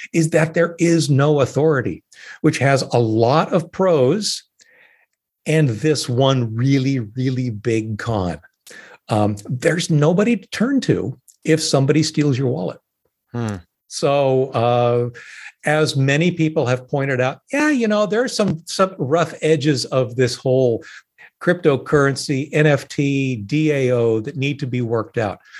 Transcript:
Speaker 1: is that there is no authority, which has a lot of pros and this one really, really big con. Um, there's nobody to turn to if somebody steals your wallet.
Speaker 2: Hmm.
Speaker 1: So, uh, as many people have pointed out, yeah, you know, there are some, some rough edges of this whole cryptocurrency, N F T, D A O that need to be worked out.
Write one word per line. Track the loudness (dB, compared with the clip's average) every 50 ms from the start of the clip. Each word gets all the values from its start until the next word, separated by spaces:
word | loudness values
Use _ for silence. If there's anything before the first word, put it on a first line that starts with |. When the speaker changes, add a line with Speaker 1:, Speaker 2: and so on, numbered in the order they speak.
| -12 -4 0
Speaker 1:
is | 0 0 2
that | 2 2 2 2 2
there | 0 0 0 0 0
is | 2 2 4 2 2 2
no | 2 2 4 4 2 2
authority, | 2 0 0 0 2 2 2 0 0 -4 -6 -8 _ _ _ -20 -20 -20 -6 -2
which | 0 0 2 2
has | 2 2 2 2 0 0 0
a | 0
lot | 2 2 2 2 4 4 4 2 2 2 0
of | -2 -2 -2
pros | -4 0 2 2 4 4 4 2 2 0 -2 -6 -8 -8 -12 _ _ _ _ _ _ _ _ _ _ _ _ _ _ _ _ _ _ _ -4
and | -2 0 2 2 2
this | 0 0 0 0 0 0 -2 -2
one | 0 2 2 2 2 2 0 -2 -2
really, | -2 0 2 2 2 2 0 -2 -2
really | -4 -6 -6 -4 -4 -2 -2 -4 -4 -6
big | -6 -6 -2 -2 -2 -2 -2 -4 -6 -6
con. | -4 -4 -2 -2 -2 -2 -4 -8 -12 -20 _ _ _ -20 -20 -20 -20 -20 -20 -16 _ -2
Um, | 0 0 0 0 -2 -4 -8 -8
there's | -6 -2 0 0 0 0 0 0
nobody | 2 2 2 2 2 2 2 0 0
to | -2 -4 -8
turn | -6 -4 -2 0 0 0 0
to | 0 0 0 -2 -6 -8 -12 _ _ -20 _ -2
if | 0 0 0 0
somebody | 0 0 2 2 2 2 2 0
steals | 0 0 -2 0 0 0 0
your | -2 -2
wallet. | -4 -4 -6 -8 -8 -10 _ _ _ _ _ _ _ _ _ _ -8
Speaker 2:
Hmm. | -8 -6 -6 -6 -8 -12 _ _ _ _ -16 -8
Speaker 1:
So, | -4 -2 0 0 2 2 2 0 0 0 -2
uh, | -2 -2 0 2 2 2 2 2 2 0 -2 -4 -6 -12 -18 -20 -20 -20 -20 -20 -16 _ -4
as | -2 0 0 0 0 0
many | 0 0 2 2 2 2 0
people | 0 0 -2 -2 0 0 0
have | 0 -2 -4 -4 -4
pointed | -4 -4 -2 -2 -2 0
out, | 0 -2 -2 -6 _ _ -2
yeah, | 0 0 2
you | 0 0 0 0
know, | 0 0 0
there | 0 0 -2 -2
are | -2
some, | -2 -2 0 0 -2 -4 -6
some | -6 -2 0 0 0 0 -4
rough | -4 0 0 0 0 0 -4 -2 0
edges | 2 2 2 2 2 0 0 -2
of | -2 0 0 0 0 0
this | 0 0 0 0
whole | -2 -2 0 2 2 2 2 0 -2 -6 -10 -20 -20 -20 _ _ _ -20 -20 _ -6
cryptocurrency, | 0 0 0 2 2 2 2 0 0 0 2 2 2 2 0 -2 -4 -4 -2 -4 -2 -2 0
N | 2 4
F | 4 2 2 -2
T, | -4 -4 -2 0 0 0 0 -2 -2 -4
D | -6 -6 -4 -2 0 0 0 0
A | 0 0 0
O | 2 2 2 2 0 0
that | -2 -4 -6
need | -4 -4 -4 -4 -4
to | -6
be | -4 -4 -4
worked | -2 -2 -2 -4 -4 -4 -4 -4
out. | -4 -4 -4 -8 _ -20 -20